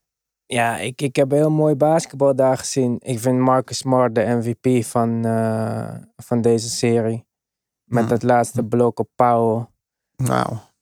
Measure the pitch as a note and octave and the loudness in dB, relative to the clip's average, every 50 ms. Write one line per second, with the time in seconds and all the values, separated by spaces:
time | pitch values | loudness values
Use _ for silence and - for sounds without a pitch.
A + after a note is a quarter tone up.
0 | _ _ _ _ _ _ _ _ _ - A#2+ A#2+ A#2 A#2 A2+ D#2 F#2 A#2+ B2+ - | _ _ _ _ _ _ _ _ _ -6 -2 0 0 0 -2 -4 -6 -6 -6 -4
1 | D#3 C3+ - - C#3 C3 C#3+ D3 D3+ D#3 D#3 D3+ D3+ D3+ D3+ C3 D3 D#3 D#3+ E3+ | -6 -2 0 0 0 2 2 2 2 2 2 2 2 2 2 2 2 2 2 2
2 | E3 - - C3+ C#3 C#3 C3 B2+ C3 C3 C3 - - - - C3+ B2+ B2 A#2+ - | 0 -4 -4 0 0 2 2 2 2 2 0 0 -4 -4 -2 -2 0 0 -2 -4
3 | - - B2+ A2+ A2 C3 B2+ B2+ B2+ C3 C3 C3 - - A#2 - - C3+ B2+ B2+ | -6 -6 -6 -4 -2 0 0 2 2 2 2 2 0 -4 -8 -8 -2 0 2 2
4 | B2 A#2+ A2+ A#2+ G#2 A2+ A#2+ A#2+ A2+ A#2 A2+ - - C3 B2+ B2 A#2 - - B2 | 2 2 0 0 0 0 0 -2 -2 -4 -4 -2 0 0 0 0 0 -2 -2 -2
5 | A#2 A#2 A#2 A2+ A2+ A2+ A2+ A2+ A2+ A2 A2 A2 A2 A2 A2+ A2+ A2+ A2+ A2+ A#2 | -2 0 -2 -2 -2 -2 0 0 -2 -2 -2 -2 -4 -4 -6 -6 -8 -10 -12 -14
6 | A#2 - _ - - - B2 A#2+ A2+ A#2 A#2 A2+ A2+ A#2 - - - A#2 A#2 A#2 | -16 -20 _ -16 -6 -4 -2 0 2 2 2 2 0 -4 -4 -2 0 2 2 2
7 | A2 A2+ A2+ A2+ - _ _ _ _ _ _ _ _ _ _ _ _ - A#2 A#2+ | 0 -2 -4 -6 -10 _ _ _ _ _ _ _ _ _ _ _ _ -4 -2 0
8 | A2 G#2+ A#2+ A2 A#2+ B2 B2 A#2+ A#2+ - - B2 A#2 G#2+ A#2+ A#2+ A#2+ A#2 - - | 0 0 0 0 2 2 2 2 2 0 -2 -4 -4 0 2 2 2 2 0 -2
9 | A2 - _ - B2 A#2+ A#2+ A#2 A#2 A2+ A2 A#2 A#2 - _ _ _ _ _ _ | -6 -4 _ 2 2 4 4 4 2 2 0 -2 -4 -8 _ _ _ _ _ _
10 | _ _ _ - C3 - - - - - - A2 - _ _ _ | _ _ _ -4 -2 -2 0 0 -2 -2 -6 -10 -12 _ _ _